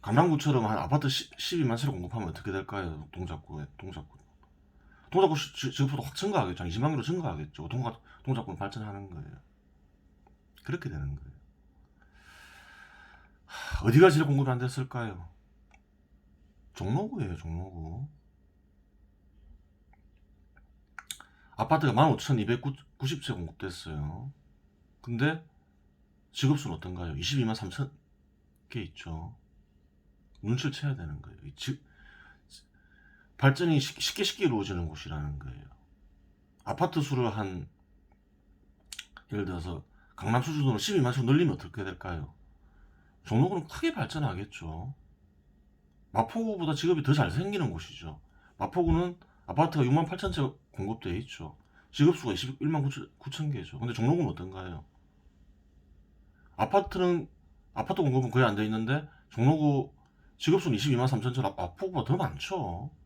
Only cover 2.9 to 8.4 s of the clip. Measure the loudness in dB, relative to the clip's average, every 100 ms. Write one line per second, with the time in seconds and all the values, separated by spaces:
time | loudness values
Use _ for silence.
2.9 | -8 -12 -10 -8 -8 -10 -12 -12 -12 -12
3.9 | -12 -14 -20 _ _ _ _ _ _ -20
4.9 | -20 -2 4 6 4 -4 -6 -6 2 0
5.9 | 2 -6 -4 0 0 0 -2 -4 0 0
6.9 | 0 -2 -2 -2 -6 -10 -10 -6 -4 -4
7.9 | -6 -20 -14 -4 -4